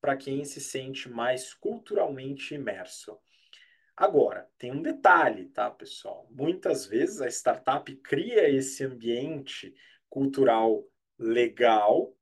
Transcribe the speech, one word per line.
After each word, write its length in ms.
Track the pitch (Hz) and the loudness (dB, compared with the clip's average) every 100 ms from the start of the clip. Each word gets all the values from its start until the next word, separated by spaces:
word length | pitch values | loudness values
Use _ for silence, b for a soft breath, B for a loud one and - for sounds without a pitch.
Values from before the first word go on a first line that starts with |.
pra 160 | 139 135 | -2 -4
quem 300 | - 135 143 | -4 -6 -8
se 160 | - | -12
sente 480 | 135 135 131 135 127 | -10 -10 -8 -12 -12
mais 420 | 120 117 127 - | -6 -2 -2 -4
culturalmente 1000 | - - 233 - 415 - 135 131 139 - | -10 -8 -8 -6 -2 -2 -4 -10 -10 -10
imerso. 640 | 147 120 92 90 - - 107 _ b b b b b b | -10 -8 -8 -10 -16 -18 -20 _ b b b b b b
Agora, 540 | - 135 151 110 - - _ | 0 4 6 4 0 -14 _
tem 160 | 123 | -10
um 80 | 139 | -6
detalhe, 720 | 170 320 - 135 143 107 - | -6 2 6 6 4 0 -10
tá, 200 | - 104 | -6 -6
pessoal? 560 | - - - 98 98 - | -6 -18 -16 -14 -14 -16
Muitas 560 | 127 147 185 196 151 101 | -6 -4 -2 -2 -2 -2
vezes 340 | 107 175 220 | -2 -2 -2
a 80 | 123 | -6
startup 680 | - - - - 139 - 139 | -2 -2 -2 0 -2 -4 -18
cria 520 | - 147 226 233 160 | -6 -4 0 4 4
esse 340 | 135 135 - | 4 0 -6
ambiente 920 | 135 123 113 120 147 156 135 - 95 - b b _ | -8 -6 -4 -4 -4 -8 -10 -14 -16 -20 b b _
cultural 800 | - 135 135 135 113 113 107 - _ _ _ | -2 -2 4 4 6 4 2 -2 _ _ _
legal 1000 | 113 117 120 - 120 110 104 135 185 _ | -2 2 2 4 6 6 6 4 2 _